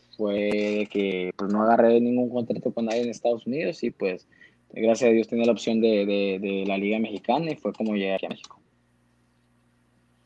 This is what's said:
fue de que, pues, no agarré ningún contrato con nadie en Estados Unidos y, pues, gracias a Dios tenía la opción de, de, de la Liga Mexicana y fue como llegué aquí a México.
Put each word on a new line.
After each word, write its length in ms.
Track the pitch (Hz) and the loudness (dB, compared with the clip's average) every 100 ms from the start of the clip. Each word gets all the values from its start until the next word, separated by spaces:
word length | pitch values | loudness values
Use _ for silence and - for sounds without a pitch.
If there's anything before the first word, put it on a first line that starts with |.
| _ - | _ -6
fue 180 | 104 | -4
de 540 | 101 104 104 104 104 104 | -2 -2 -2 -2 -2 -4
que, 420 | 101 98 92 90 - | -2 -2 -2 -4 -4
pues, 160 | 98 | -2
no 100 | 104 | 2
agarré 380 | 110 117 117 117 | 4 6 6 4
ningún 280 | 120 123 123 | 4 0 -2
contrato 440 | 123 117 113 123 | -2 -4 -4 -6
con 120 | 117 | -4
nadie 180 | 113 117 | -2 -2
en 80 | 120 | -2
Estados 360 | 107 120 113 110 | -2 -2 -2 -4
Unidos 360 | 143 180 160 | -4 -4 -4
y, 80 | - | -6
pues, 380 | - 98 90 _ _ - _ _ | -4 -4 -4 _ _ -20 _ _
gracias 380 | - 110 110 120 | -2 2 4 4
a 40 | |
Dios 140 | 113 107 | 4 2
tenía 200 | 117 117 | 2 2
la 60 | |
opción 280 | 104 120 113 | 2 0 2
de, 240 | 113 104 | 4 2
de, 340 | 101 101 101 95 | 2 0 -2 -2
de 240 | 101 98 98 | -4 -4 -2
la 100 | 98 | -2
Liga 220 | 101 110 | -2 -2
Mexicana 520 | 110 98 - 135 165 | -4 -4 -2 -2 -2
y 60 | 143 | -6
fue 160 | 107 | -6
como 220 | - 110 | -4 -2
llegué 200 | 104 98 | -2 -2
aquí 120 | 95 87 | -2 -6
a 20 | |
México. 320 | - - - _ _ _ _ _ _ _ _ _ _ _ _ _ _ _ _ | -10 -18 -20 _ _ _ _ _ _ _ _ _ _ _ _ _ _ _ _